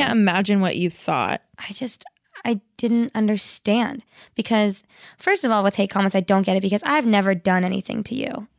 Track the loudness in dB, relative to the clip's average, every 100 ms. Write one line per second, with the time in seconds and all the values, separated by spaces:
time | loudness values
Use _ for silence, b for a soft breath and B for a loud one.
0 | 0 2 2 2 2 2 2 0 -2 -4
1 | -2 0 0 -4 -8 -18 -16 -10 -10 -10
2 | -18 _ _ -8 -4 -4 -6 -4 0 2
3 | 0 0 0 0 -4 -4 0 0 0 -6
4 | -14 B B -8 0 2 2 -2 -10 B
5 | B B -2 0 2 2 0 0 -2 0
6 | 0 2 2 2 2 0 0 -2 0 0
7 | 2 2 2 0 2 2 2 -2 -4 -8
8 | -6 -6 -6 -8 -14